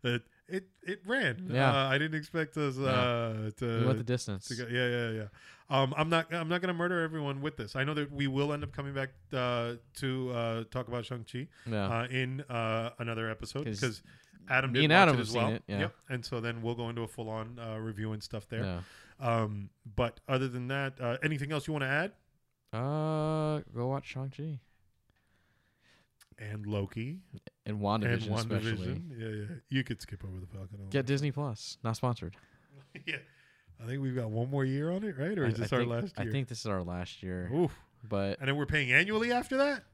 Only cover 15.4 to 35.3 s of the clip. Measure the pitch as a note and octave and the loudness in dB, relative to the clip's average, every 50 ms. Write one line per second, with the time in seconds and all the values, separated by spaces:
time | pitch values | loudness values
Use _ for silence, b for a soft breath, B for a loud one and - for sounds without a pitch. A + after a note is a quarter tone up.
15.4 | A#2 A#2 A2 A2+ - - G#2 G2+ - - - - _ - C3+ B2 A#2 - - A#2+ | 2 2 2 -2 -4 -2 0 0 0 0 -2 -8 _ -6 -6 -6 -4 -4 -4 -2
16.4 | A2+ A#2 A#2 A#2 A2+ A2+ A#2+ A#2 A#2+ A#2 A#2 A#2 A#2 A2 - - A#2 A2 A2 A2 | -2 -2 -4 -2 -2 -2 -2 -2 -4 -4 -4 -4 -4 -6 -6 -8 -6 -4 -4 -4
17.4 | A2 A2+ A#2+ A#2+ A#2 A2+ A2 A2 A2 A2+ A2 G2+ A2 A2 A2 G#2+ G2+ - - A2 | -6 -6 -8 -10 -8 -6 -6 -4 -4 -4 -4 -2 -2 -2 -2 -4 -6 -6 -8 -8
18.4 | - _ - A2 G#2 F#2+ F2+ F2 F2 B B B B B B B C3+ A#2+ A#2 A2+ | -8 _ -4 -2 -2 0 -2 -4 -6 B B B B B B B 2 2 4 4
19.4 | A2+ G#2+ G#2 G2+ G2+ - _ _ _ A2+ G2+ - B2 A#2 - - _ - C3+ C3 | 2 2 0 -4 -6 -8 _ _ _ -8 0 0 0 0 0 -8 _ 0 0 0
20.4 | C3 C3 B2 B2+ B2 B2 C3+ C#3 C#3 C3+ C3+ - C3 A#2+ A#2+ C3 D3+ D#3 D#3 C#3 | 0 0 -2 -4 -4 -4 -2 -2 -2 -4 -4 -4 -2 -2 -2 0 0 0 0 0
21.4 | C#3+ C#3+ D#3 D3 C#3 - D#3 D3 C#3 C3 C#3 D3 E3+ G3+ - _ _ _ _ _ | -2 -2 -2 -4 -2 -2 -2 -2 0 0 2 0 0 -2 -6 _ _ _ _ _
22.4 | _ _ _ _ _ _ - A2 B2 C#3 D3 D#3 D#3 D#3 D#3 D#3 D#3 D#3 D#3 D#3 | _ _ _ _ _ _ -4 -2 -2 0 0 0 0 0 0 2 2 2 2 2
23.4 | D#3 D3+ D3+ D3 - - - A#2+ A#2+ B2+ C3+ C#3 - - - C3 C3+ C3+ C3 - | 2 2 0 0 -4 -6 -4 -2 0 0 0 -2 -4 -6 -6 -6 -6 -6 -6 -6
24.4 | C#3+ D#3+ D3+ B2 _ _ _ _ _ _ _ _ _ _ b b b b b b | -6 -6 -6 -6 _ _ _ _ _ _ _ _ _ _ b b b b b b
25.4 | b b b b b b b b b b b b b b b _ - _ - - | b b b b b b b b b b b b b b b _ -20 _ -18 -12
26.4 | A2+ G#2+ G#2+ G#2+ G#2 G#2 G#2 G2+ G2 F#2+ - A2+ A2+ C3 D#3+ F#3+ F#3 _ - G#2+ | -10 -8 -8 -6 -4 -2 0 0 -2 -2 -2 -6 -6 -6 -6 -10 -12 _ -18 -16
27.4 | _ - _ _ _ - G#2 G#2 G2+ G2+ G#2 A2+ G#2+ A#2+ A#2+ A#2+ A2+ G2+ G#2 G#2+ | _ -16 _ _ _ -4 -2 0 2 2 2 4 4 2 2 2 0 0 0 0
28.4 | A2+ A2+ G#2 G2 G#2+ A#2 A2+ G#2+ - A#2+ C3 D3+ E3+ E3+ C3+ A2+ A2+ A2 G#2+ G#2+ | 0 0 0 0 0 0 0 0 -2 -2 -2 -4 -4 -8 -8 -8 -6 -6 -4 -4
29.4 | G#2 G#2+ F3 C3 - _ C3+ C3+ B2+ - A#2+ - - - - F#2 - G2 F#2 F#2 | -6 -6 -8 -10 -8 _ 0 0 0 0 -4 -6 -6 -12 -12 -10 -10 -10 -8 -10
30.4 | F#2 F2 - F#2+ F#2+ F2+ G2+ G2+ G2 G2 G2 C#3 C3 A#2+ C#3 C#3 C#3+ D3 B2+ C#3+ | -10 -10 -10 -12 -10 -10 -12 -12 -10 -2 0 0 2 2 2 2 2 0 0 -2
31.4 | D3 C#3 A2 - - - - _ - A#2 A2+ - - B2 A#2+ - - E2 G2 - | -2 -4 -4 -6 -8 -12 -12 _ -2 -2 -2 0 2 0 0 0 -4 -8 -10 -10
32.4 | - _ - _ _ _ - - - _ _ E3 - - D#3 C3+ - b b b | -20 _ -20 _ _ _ -20 -20 -20 _ _ -12 -8 -6 -6 -6 -8 b b b
33.4 | b b b b b b b - A2+ A#2 B2+ C#3 C#3 C3+ B2 B2+ A#2+ A2 G#2+ A2+ | b b b b b b b -14 -8 -6 -4 -2 -2 -2 -2 -2 -2 0 0 0
34.4 | A#2+ C3 C#3 C#3+ C3+ C3 C3 C#3 D3 E3 F3+ F#3+ G#3 G#3+ E3+ C3 C#3 E3+ | 0 0 2 2 2 2 2 2 0 0 0 0 -2 -4 -2 -2 -2 0